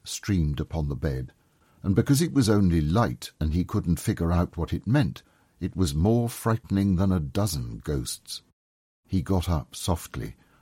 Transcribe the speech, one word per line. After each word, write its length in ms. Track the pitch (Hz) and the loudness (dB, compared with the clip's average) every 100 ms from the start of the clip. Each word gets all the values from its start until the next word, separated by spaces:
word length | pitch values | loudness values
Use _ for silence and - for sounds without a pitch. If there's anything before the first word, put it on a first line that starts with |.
streamed 560 | - - - 95 78 69 | -12 -8 -2 0 0 -2
upon 300 | 78 80 71 | -4 -4 -4
the 40 | |
bed, 380 | 65 76 65 64 - _ _ _ _ | -4 -4 -4 -8 -14 _ _ _ _
and 120 | - | -2
because 260 | 98 113 139 | 2 4 4
it 140 | 170 | 2
was 160 | 139 110 | 2 4
only 320 | 104 95 85 | 4 4 4
light 480 | 76 98 113 - - - | 4 2 2 -2 -10 -4
and 140 | 78 | -2
he 100 | 82 | 0
couldn't 340 | 87 107 - 82 | 0 -2 0 0
figure 320 | - 101 85 | 0 -2 2
out 280 | 87 87 - | 2 0 -2
what 160 | 80 | -4
it 120 | 85 - | -4 0
meant, 360 | 143 147 - - _ _ - | 2 2 -4 -16 _ _ -8
it 160 | 92 | -6
was 200 | 85 90 | 0 0
more 340 | 71 98 117 117 | 2 2 2 0
frightening 680 | - 117 110 - 98 98 87 | -2 -2 -2 0 0 2 2
than 160 | 98 | 2
a 60 | 92 | 2
dozen 600 | 71 98 104 71 58 57 | 0 -2 -2 -2 -6 -8
ghosts. 600 | - 71 62 - - - _ _ _ _ _ _ - | -6 -4 -4 -10 -12 -16 _ _ _ _ _ _ -4
He 140 | 95 | -2
got 260 | - 95 87 | 0 0 0
up 260 | 80 - | -2 -2
softly 640 | - - 85 - - - - _ _ | -8 -4 -4 -4 -10 -10 -12 _ _